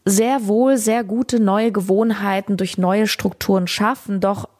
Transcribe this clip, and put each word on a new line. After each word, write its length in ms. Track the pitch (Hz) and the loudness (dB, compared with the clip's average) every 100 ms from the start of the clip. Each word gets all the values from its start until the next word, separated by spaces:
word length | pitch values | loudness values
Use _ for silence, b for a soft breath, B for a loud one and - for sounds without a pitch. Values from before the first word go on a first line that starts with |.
sehr 440 | - 196 226 269 202 | 0 2 2 0 0
wohl 280 | 214 262 269 | 2 4 2
sehr 280 | 214 233 | 2 -2
gute 340 | 202 226 254 240 | -2 -4 -2 2
neue 320 | 202 196 226 | 2 2 0
Gewohnheiten 880 | 202 190 190 226 208 196 196 196 190 | 0 0 2 2 0 -2 -2 -2 -4
durch 220 | 190 - | -4 -2
neue 280 | 180 202 214 | 0 2 0
Strukturen 640 | - 196 - - 190 180 | -2 -4 -4 0 0 0
schaffen, 500 | - 208 262 - 196 | -2 -2 -2 -4 -2
doch 300 | 196 196 - _ | -2 -2 -8 _